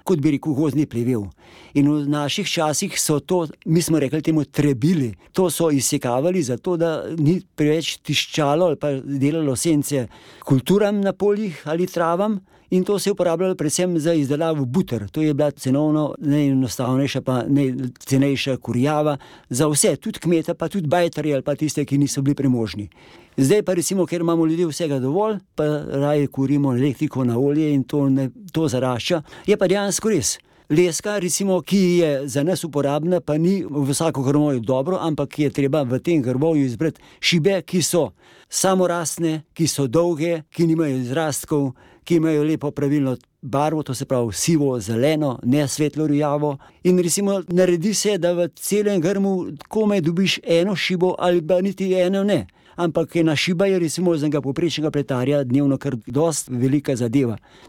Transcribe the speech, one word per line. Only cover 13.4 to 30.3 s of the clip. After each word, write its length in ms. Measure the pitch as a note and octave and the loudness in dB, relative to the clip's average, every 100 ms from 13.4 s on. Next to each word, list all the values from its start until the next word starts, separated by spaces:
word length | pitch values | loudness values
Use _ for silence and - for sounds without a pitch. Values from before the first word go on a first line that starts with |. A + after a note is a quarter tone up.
| F#3 F#3 | 0 0
predvsem 440 | D3+ - F#3 E3+ | -2 0 0 0
za 140 | D3+ | 0
izdelavo 520 | E3 C3+ C#3+ E3 D#3 C3 | 0 0 0 0 -2 0
buter. 440 | C#3+ F#3 A2+ G2+ | -2 -2 -4 -4
To 120 | - | -2
je 120 | D#3 | 0
bila 180 | C#3+ D3 | 2 0
cenovno 640 | - C3 C#3 D3+ D3+ D3 - | -2 -2 0 2 0 0 -2
najenostavnejša 1000 | D3 D3 C#3+ C3+ B2+ - B2 C3 C#3 C3+ | 0 2 2 2 0 -2 -2 0 0 -2
pa 220 | - B2+ - | -2 -2 2
najcenejša 1080 | C#3 C3+ B2+ B2+ - - C3+ C#3+ C3+ - B2+ | 2 2 -2 -6 -10 0 2 2 0 -2 -4
kurjava 600 | - A#2 C#3 D3+ D3+ C#3+ - - _ | -4 0 0 2 0 -2 -8 -20 _
za 180 | B2 D3+ | 0 0
vse, 280 | D3 - C#3+ | 2 2 0
tudi 240 | A3 A3 | -4 -4
kmeta, 340 | E3 E3+ D#3+ | 0 0 0
pa 160 | E3+ E3 | -4 -4
tudi 180 | G3+ D3+ | -4 0
bajtarje 460 | F3 E3+ - D3+ | 2 2 0 -2
ali 100 | C#3 | -2
pa 120 | B2+ C#3+ | -2 -2
tiste, 300 | D3+ - C#3+ | -2 -2 0
ki 120 | C#3+ | 0
niso 240 | C#3+ - | 0 0
bili 140 | C#3 C#3 | 0 0
premožni. 540 | C3+ B2 A2 G#2 G#2 - - - - - | 2 0 -2 -6 -12 -16 -20 -20 -10 0
Zdaj 260 | C3+ G#3 | 2 2
pa 100 | G3+ | 2
recimo, 320 | F#3 D#3 G3 E3+ | -2 -2 -2 -2
ker 160 | E3+ | -2
imamo 240 | E3+ E3 D#3+ | 0 2 2
ljudje 220 | E3 F3 | 0 -2
vsega 320 | C#3 E3+ C#3 | -2 -4 -2
dovolj, 400 | B2+ E3 G#3+ G#3 - - | -2 0 -2 -4 -8 -4
pa 80 | D3+ D3+ D3+ | -2 -2 -4
raje 400 | C#3 C#3+ D3+ C#3 | -2 0 2 0
kurimo 480 | - C3+ C#3+ C#3+ A#2+ | -2 0 2 2 2
elektriko 460 | C#3+ A#2 D3+ C3 | 0 0 -4 -2
na 160 | B2 A#2 | 0 2
olje 340 | C#3 D3 D#3 | 2 2 2
in 100 | C#3+ | 0
to 260 | B2+ D3 C#3 | 0 0 2
ne, 200 | C3+ C3 - G3+ | 2 0 -6 -8
to 160 | D#3 D#3+ | -2 0
zarašča. 540 | B2+ B2+ A#2+ - E3+ - - - | 0 0 -2 -2 -4 -4 -8 -2
Je 100 | G#3 | 2
pa 100 | F#3+ | 2
dejansko 420 | G3 G3+ - A3 | 2 0 -2 0
res. 280 | F#3+ A2 | 0 -2